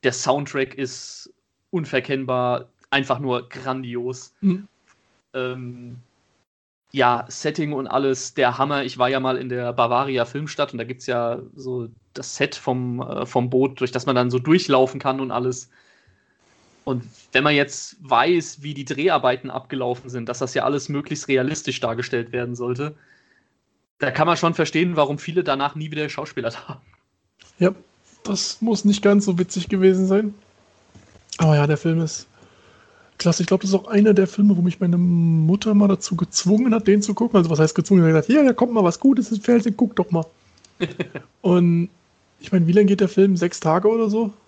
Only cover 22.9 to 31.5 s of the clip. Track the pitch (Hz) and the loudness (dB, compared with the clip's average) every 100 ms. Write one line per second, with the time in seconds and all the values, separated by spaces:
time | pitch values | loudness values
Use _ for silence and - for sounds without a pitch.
22.9 | 151 _ _ _ _ _ _ _ _ _ | -10 _ _ _ _ _ _ _ _ _
23.9 | _ 139 127 156 165 165 165 156 156 180 | _ -4 0 0 2 0 0 -2 0 0
24.9 | 165 143 147 - 165 175 139 143 156 156 | 0 0 -2 -4 -4 -2 -2 -4 -6 -10
25.9 | 151 151 - 151 - 117 - - - _ | -6 -6 -6 -10 -6 -6 -8 -16 -18 _
26.9 | _ _ _ _ _ _ _ 180 190 _ | _ _ _ _ _ _ _ 0 0 _
27.9 | _ _ _ - 196 - - 226 208 208 | _ _ _ -8 -6 -6 -4 -2 0 2
28.9 | 202 208 208 202 175 180 - 175 196 185 | 2 4 4 2 -2 -2 -4 -4 2 4
29.9 | 190 190 196 214 202 _ _ _ _ _ | 4 2 2 0 -8 _ _ _ _ _
30.9 | - _ _ _ - 160 | -20 _ _ _ 0 2